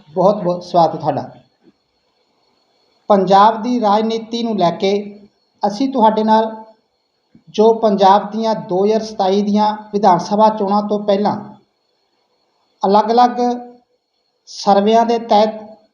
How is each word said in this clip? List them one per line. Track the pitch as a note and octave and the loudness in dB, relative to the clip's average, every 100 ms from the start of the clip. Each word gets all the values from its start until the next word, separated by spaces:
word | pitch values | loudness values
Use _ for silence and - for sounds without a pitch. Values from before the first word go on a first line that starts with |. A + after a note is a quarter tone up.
| _ | _
ਬਹੁਤ | E3 F3+ G3+ | -2 0 0
ਬਹੁਤ | F3 F3 | -2 -6
ਸਵਾਗਤ | - F3 D#3+ D#3+ | -2 2 2 0
ਹੈ | |
ਤੁਹਾਡਾ। | D3 C3 - - _ _ _ _ _ _ _ _ _ _ _ _ _ _ _ _ - | -6 -8 -8 -16 _ _ _ _ _ _ _ _ _ _ _ _ _ _ _ _ 0
ਪੰਜਾਬ | G3+ F#3 G3 G#3+ A3 | 0 4 6 6 2
ਦੀ | A#3+ B3 | -4 -2
ਰਾਜਨੀਤੀ | G#3 G#3 A3 A3+ A3+ A#3 | 0 0 -2 -6 -8 -8
ਨੂੰ | A#3 G#3 | -4 -2
ਲੈ | E3+ | -2
ਕੇ | E3+ G3 G3+ G#3 - - _ _ _ | 0 -2 -2 -6 -16 -20 _ _ _
ਅਸੀਂ | G#3 G#3 C4+ | -6 -4 -4
ਤੁਹਾਡੇ | C4+ A3 G3+ | 2 2 2
ਨਾਲ | A3 A3 A3 - - _ _ _ _ _ _ _ _ | 2 2 0 -6 -20 _ _ _ _ _ _ _ _
ਜੋ | F3+ A3 A3 | 0 2 2
ਪੰਜਾਬ | A3 G3 F#3+ G3+ G3 | 0 2 4 4 0
ਦੀਆਂ | A3 A3+ E3+ E3 | -6 -4 -4 -4
ਦੋ | F3+ G#3 | -2 0
ਹਜ਼ਾਰ | A3 | -2
ਸਤਾਈ | G#3+ - F#3+ G3+ | -4 -4 -2 0
ਦੀਆਂ | G3+ G#3 G#3+ G#3+ - | 0 0 0 -4 -6
ਵਿਧਾਨ | G3+ G3+ F3 | 0 2 2
ਸਭਾ | - G#3 A3 | 0 0 2
ਚੋਣਾਂ | G#3+ G3 G3+ | 0 -2 -2
ਤੋਂ | G#3 G#3 | -2 -4
ਪਹਿਲਾਂ | G#3 G3 G3+ - - - _ _ _ _ _ _ _ _ _ _ _ _ | -2 -2 -2 -4 -10 -20 _ _ _ _ _ _ _ _ _ _ _ _
ਅਲੱਗ-ਅਲੱਗ | F#3+ G3+ G#3 A#3 B3 B3 B3 A#3+ - - _ _ _ _ _ _ - | 0 2 2 2 2 2 -4 -4 -10 -20 _ _ _ _ _ _ -20
ਸਰਵਿਆਂ | - - G3 G3+ A3+ A3+ | -6 0 2 4 2 2
ਦੇ | A#3 | -2
ਤਹਿਤ | - G#3 G#3+ - - - _ | 0 2 0 -4 -16 -20 _